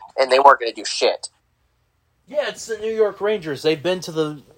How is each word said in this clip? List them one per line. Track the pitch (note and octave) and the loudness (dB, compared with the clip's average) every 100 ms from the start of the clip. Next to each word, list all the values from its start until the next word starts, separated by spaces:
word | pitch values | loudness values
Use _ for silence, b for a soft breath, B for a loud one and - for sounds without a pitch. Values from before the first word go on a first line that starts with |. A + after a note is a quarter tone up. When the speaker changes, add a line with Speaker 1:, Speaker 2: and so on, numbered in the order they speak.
| b - | b -2
Speaker 1:
and | C3 | 2
they | C3 | 6
weren't | C#3 C3 | 8 6
gonna | A#2 | 2
do | - - | -8 -8
shit. | - A#2+ - - _ _ _ _ _ _ _ _ _ _ | -2 0 -2 -8 _ _ _ _ _ _ _ _ _ _
Speaker 2:
Yeah, | D4 A3+ | -4 -4
it's | - - | -6 -10
the | G#3+ | -6
New | A3 | -4
York | A3 G#3 F#3+ | 0 0 0
Rangers. | G3+ G#3+ D#3 C3 | -2 -2 -4 -2
They've | D#3 D#3 | 0 0
been | D#3 F#3 | -2 -4
to | - | -4
the | D#3+ D3+ D3 - | -4 -4 -4 -16